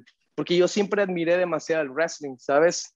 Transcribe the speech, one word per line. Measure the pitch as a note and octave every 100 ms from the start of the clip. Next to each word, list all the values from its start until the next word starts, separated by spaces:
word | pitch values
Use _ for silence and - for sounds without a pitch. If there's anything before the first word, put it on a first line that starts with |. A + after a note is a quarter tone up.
| - _ _ -
porque | D3+ F3
yo | F3+
siempre | G#3 G3 G3+
admiré | G3 F3+ E3 F3+
demasiado | F3 D#3 - D#3+
el | C#3+
wrestling, | C3+ E3 - C#3+ B2+
¿sabes? | - C#3 E3+ E3+ -